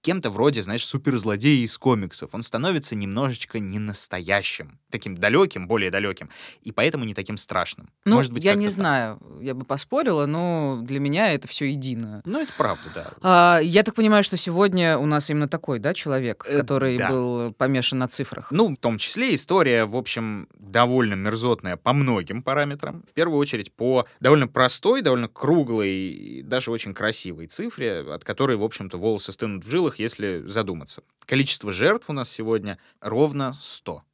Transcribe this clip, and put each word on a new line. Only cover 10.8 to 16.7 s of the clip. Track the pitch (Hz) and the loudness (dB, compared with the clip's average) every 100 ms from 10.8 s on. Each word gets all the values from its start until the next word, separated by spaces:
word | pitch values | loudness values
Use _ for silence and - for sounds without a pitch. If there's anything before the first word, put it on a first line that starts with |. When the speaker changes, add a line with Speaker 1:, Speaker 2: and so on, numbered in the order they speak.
Speaker 2:
для | 120 135 | -6 -4
меня | 143 156 214 | -2 2 2
это | 143 - | 2 0
все | - 143 | -2 -2
едино. | 139 131 117 113 104 | -4 -4 -6 -8 -10
Speaker 1:
Ну, | 165 254 | -6 -6
это | 294 - | -6 -2
правда, | 127 90 - | 0 0 -8
да. | 76 78 - | -12 -12 -4
Speaker 2:
А, | 185 180 175 170 | 6 8 8 6
я | 160 175 | 6 4
так | 214 226 | 4 2
понимаю, | 214 208 | 4 6
что | 196 180 | 4 4
сегодня | - 170 202 185 170 151 | 4 6 2 4 2 2
у | |
нас | 147 151 143 | 2 4 4
именно | 151 147 | 2 -2
такой, | 160 - 123 | -4 -4 -2
да, | 120 | -2
человек, | 185 151 131 123 107 - | -4 -2 -2 -2 -6 -2
Speaker 1:
Э, | 143 | 0
Speaker 2:
который | 127 | 2